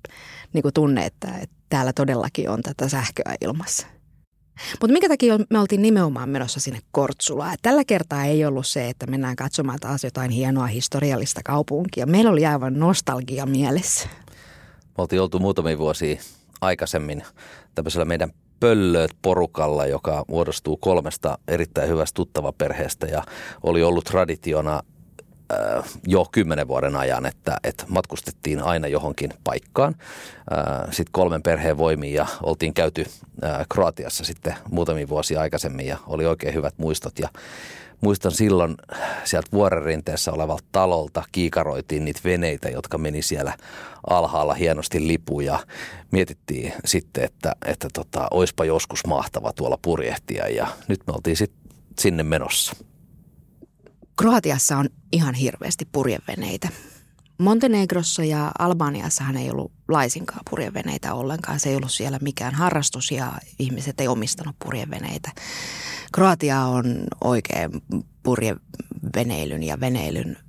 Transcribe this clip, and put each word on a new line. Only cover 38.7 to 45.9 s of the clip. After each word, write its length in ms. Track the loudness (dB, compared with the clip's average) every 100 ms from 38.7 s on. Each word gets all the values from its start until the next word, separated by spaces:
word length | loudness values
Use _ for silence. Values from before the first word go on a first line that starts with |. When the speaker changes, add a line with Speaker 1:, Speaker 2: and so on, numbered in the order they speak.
| -2 -10 -8 -8 -6
Speaker 2:
sieltä 240 | -2 -2 0
vuorenrinteessä 800 | 4 4 4 0 -2 -2 -4 -2
olevalta 320 | -2 -2 -4 0
talolta 500 | 2 4 4 0 -6 -4
kiikaroitiin 720 | -2 0 2 0 -2 -4 -2
niitä 160 | -2 -2
veneitä, 440 | 0 0 0 -2 -6
jotka 300 | -6 -6 -4
meni 240 | -2 -2
siellä 320 | -4 -4 -4 -6 -14 -18 -16 -10 2
alhaalla 440 | 2 4 2 0
hienosti 520 | 2 2 0 0 0 2
lipuun 380 | 0 0 -4
ja 140 | -2 -4 -6 -14 -14